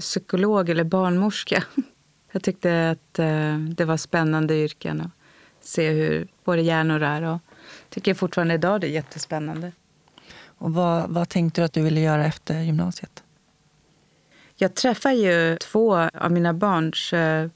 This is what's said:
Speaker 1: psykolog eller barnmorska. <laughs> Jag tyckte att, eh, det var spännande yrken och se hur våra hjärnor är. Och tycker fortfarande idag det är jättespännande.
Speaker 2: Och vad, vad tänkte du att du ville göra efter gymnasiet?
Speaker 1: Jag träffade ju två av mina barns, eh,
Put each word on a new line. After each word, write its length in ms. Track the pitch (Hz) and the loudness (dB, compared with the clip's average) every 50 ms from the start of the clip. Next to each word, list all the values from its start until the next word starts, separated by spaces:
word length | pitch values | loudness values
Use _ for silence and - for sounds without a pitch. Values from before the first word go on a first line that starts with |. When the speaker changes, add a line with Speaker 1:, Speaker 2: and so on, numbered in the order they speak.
Speaker 1:
psykolog 680 | - - - 190 - - - 180 196 214 214 202 180 170 | -8 -6 -4 -6 -4 -2 0 0 2 2 2 2 2 2
eller 160 | 165 160 165 | 0 0 0
barnmorska. 800 | 160 190 190 185 180 175 180 196 214 - - - - - 285 - - - - - - _ | 2 2 2 2 2 2 2 2 0 -2 -4 -4 -2 -2 -2 -2 -2 -4 -6 -6 -6 _
<laughs> 360 | _ _ _ _ _ _ _ - | _ _ _ _ _ _ _ -8
Jag 100 | 190 - | -4 -2
tyckte 480 | 196 180 - - 175 170 165 165 165 | -2 -2 0 0 0 2 2 2 0
att, 280 | 165 - _ _ - - | 0 -4 _ _ -4 -2
eh, 400 | 165 156 156 156 151 151 151 151 | 0 0 0 0 0 0 -2 -2
det 260 | 156 160 165 165 170 | -4 -4 -2 -2 0
var 120 | 160 160 | 0 0
spännande 600 | 156 - - - 170 160 156 156 156 156 151 156 | -2 -2 -2 0 0 2 2 2 2 0 0 0
yrken 440 | 156 151 151 - - - 160 156 151 | 0 0 -2 -4 -8 -8 -6 -6 -6
och 100 | 165 175 - _ _ _ - - - _ _ _ | -6 -8 -12 _ _ _ -20 -20 -20 _ _ _
se 300 | - - - - 160 160 | -12 -6 -2 -2 0 0
hur 380 | 156 156 156 156 156 156 170 - _ _ _ | 2 0 0 0 0 -2 -4 -8 _ _ _
våra 160 | - 175 165 | -2 0 2
hjärnor 420 | 165 165 165 160 160 160 156 151 151 | 2 2 2 2 2 2 0 0 0
är. 200 | 143 147 151 165 | 0 -2 -2 -4
Och 160 | 165 165 170 - _ - - - - - - - _ | -4 -4 -6 -8 _ -20 -20 -20 -20 -20 -20 -20 _
tycker 260 | - - - 196 185 | -12 -4 -2 -2 -2
fortfarande 400 | - 190 175 - 185 170 165 170 | 0 -2 -2 -2 0 0 0 0
idag 260 | 160 160 180 208 208 | 0 0 0 0 0
det 60 | 175 | -2
är 40 | 143 | -4
jättespännande. 840 | 147 156 151 - - 156 - - 160 147 151 151 156 160 170 180 175 _ _ _ _ _ _ _ _ - - - - - - - _ _ | -4 -6 -6 -8 -12 -14 -10 -8 -6 -6 -6 -6 -8 -8 -10 -12 -14 _ _ _ _ _ _ _ _ -20 -20 -20 -20 -20 -20 -20 _ _
Speaker 2:
Och 160 | - 165 160 | -4 -2 0
vad, 340 | 175 180 170 165 170 165 - | 2 2 2 2 0 0 -2
vad 180 | 165 170 170 - | -2 -2 -2 0
tänkte 320 | - 180 170 165 - - | 0 0 0 2 2 0
du 40 | 170 | 0
att 80 | 165 - | 0 0
du 100 | 160 156 | 0 2
ville 180 | 156 156 156 | 2 2 2
göra 240 | 156 156 151 151 151 | 2 2 2 2 2
efter 340 | 156 - - - - - 160 | 0 -2 -4 -6 -6 -4 -2
gymnasiet? 600 | 165 160 156 160 175 180 175 - - - _ - - _ _ _ _ _ _ _ _ _ _ _ _ _ _ _ _ _ _ _ _ _ _ - - - _ - | -2 0 0 0 -2 -2 -4 -8 -12 -18 _ -20 -20 _ _ _ _ _ _ _ _ _ _ _ _ _ _ _ _ _ _ _ _ _ _ -20 -20 -20 _ -2
Speaker 1:
Jag 160 | 196 180 180 | -2 -2 0
träffade 400 | - - 254 214 - - 277 262 | 0 0 0 0 2 2 2 2
ju 420 | 240 208 185 170 170 165 165 165 | 4 4 4 4 4 4 2 0
två 400 | 170 - - - 214 226 226 196 | -2 -4 -2 0 2 4 4 4
av 360 | 170 165 165 - - - 165 175 | 4 2 0 -2 -2 -2 0 2
mina 200 | 175 170 170 165 | 2 2 2 0
barns, 580 | 170 208 208 185 165 160 160 156 - - - - | 0 0 0 2 0 0 -2 -2 -4 -4 -2 0
eh, 360 | 170 165 160 160 156 156 165 - | 0 2 2 2 0 -2 -4 -8